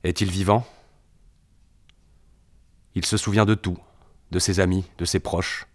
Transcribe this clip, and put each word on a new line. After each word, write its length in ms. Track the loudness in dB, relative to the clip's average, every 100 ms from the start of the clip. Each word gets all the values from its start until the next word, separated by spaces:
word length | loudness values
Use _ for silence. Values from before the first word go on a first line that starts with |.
Est-il 260 | -2 -2 -2
vivant ? 360 | 0 4 2 2 -18 -20 _ _ _ -20 _ _ _ _ _ _ _ _ _ -20 _ _ -20 _ _ _
Il 120 | -6 -2
se 100 | -2
souvient 300 | 0 2 4
de 80 |
tout, 240 | 2 0 -6 -12 -20 -20 -20 _
de 80 | -2
ses 220 | 0 2
amis, 240 | 2 0 -4 -8
de 60 | -2
ses 120 | -2
proches 480 | -2 -4 -4 -8 -12